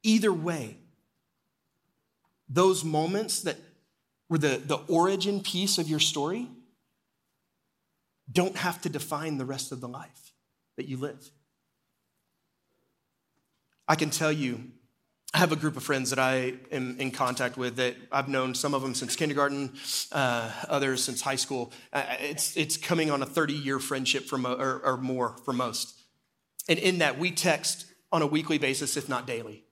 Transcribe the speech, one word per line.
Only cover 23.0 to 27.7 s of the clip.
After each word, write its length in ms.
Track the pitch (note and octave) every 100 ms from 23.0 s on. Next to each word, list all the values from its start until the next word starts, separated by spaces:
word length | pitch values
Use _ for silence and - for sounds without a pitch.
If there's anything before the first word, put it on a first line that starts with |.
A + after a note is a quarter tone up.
| D#3
on 120 | C#3+
a 40 | C3
thirty-year 520 | - D3+ D3 C#3 C3+
friendship 460 | C3+ C3+ B2+ C#3
for 140 | - C3+
mo-, 160 | B2+
or, 260 | B2+ C3 C3
or 140 | C#3 B2+
more 400 | B2+ B2+ A#2 -
for 80 | -
most. 420 | B2+ B2 A2 - - _ _ _ _ _ - -
And 100 | E3+
in 200 | F#3 F3+
that, 200 | D3+ C3
we 120 | F3+
text 540 | D#3 - D3+ -